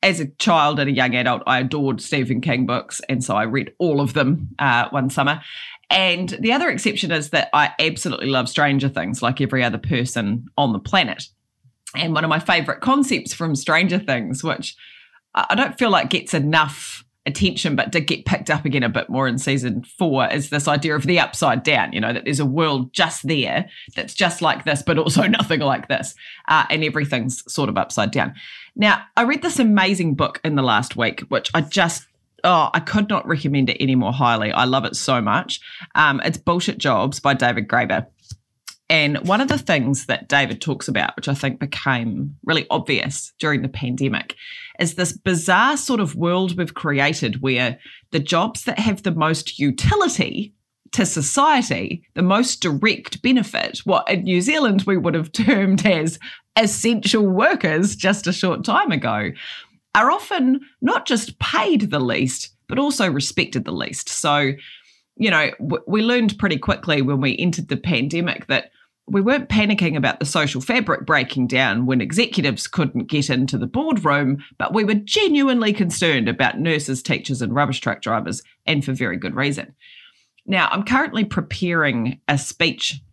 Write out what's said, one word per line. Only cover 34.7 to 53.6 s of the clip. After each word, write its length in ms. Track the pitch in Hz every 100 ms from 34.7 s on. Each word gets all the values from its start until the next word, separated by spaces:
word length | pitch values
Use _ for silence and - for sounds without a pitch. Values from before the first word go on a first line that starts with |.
| 131
it 120 | 110 -
so 240 | - 131
much. 400 | 104 113 185 - - - -
Um, 260 | - 151 139
it's 120 | - 165
Bullshit 420 | - 175 - -
Jobs 420 | 147 113 120 -
by 140 | 143
David 340 | 139 131 113 104
Graeber. 380 | 117 110 90 - _ _ - _ _ - - _
And 360 | 160 147 147 -
one 140 | 202
of 80 | 269
the 100 | 294
things 480 | - 160 123 139 -
that 220 | 123 -
David 320 | 143 135 -
talks 280 | - 135 -
about, 280 | 123 78 -
which 100 | -
I 80 |
think 240 | 139 139 -
became 760 | 139 - - 127 117 104 143 -
really 220 | - 160 -
obvious 640 | 151 139 131 - 139 - _
during 240 | 156 143
the 60 | 135
pandemic, 680 | - 127 123 135 - - - - - - -
is 160 | 170
this 180 | - 175
bizarre 640 | - - 175 165 185 247 294
sort 240 | - 240
of 160 | 185 143
world 400 | 170 180 190 175
we've 180 | 165
created 640 | - 160 143 143 151 123 123
where 380 | 135 123 123 123 - - _
the 100 | -
jobs 440 | 143 170 208 -
that 140 | - 233
have 240 | 220 196
the 100 | 190
most 460 | 160 156 160 - -
utility 920 | 143 - - 403 359 - - - 208 _ _ _ _
to 140 | - 190
society, 960 | - 147 - 285 285 233 104 95 170 _
the 80 | -
most 380 | 180 202 247 -
direct 600 | 185 143 220 208 - -
benefit, 560 | 240 254 208 -